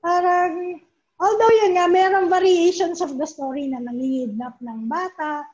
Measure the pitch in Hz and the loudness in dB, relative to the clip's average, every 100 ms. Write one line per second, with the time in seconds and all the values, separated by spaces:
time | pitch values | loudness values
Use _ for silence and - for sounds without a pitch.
0 | 339 349 359 359 359 330 359 339 _ _ | 0 0 2 2 0 -4 -8 -12 _ _
1 | _ _ 370 427 453 440 415 359 349 359 | _ _ 0 4 6 6 4 2 4 4
2 | 381 392 370 370 370 359 349 349 349 349 | 4 2 2 2 4 4 2 2 -2 -2
3 | 339 269 311 - 269 262 277 254 240 240 | -6 -6 -8 -8 -8 -6 -6 -8 -8 -6
4 | 262 262 247 208 247 247 240 226 226 311 | -4 -4 -4 -8 -10 -12 -14 -10 -6 -6
5 | 370 370 302 294 285 | -6 -8 -8 -8 -10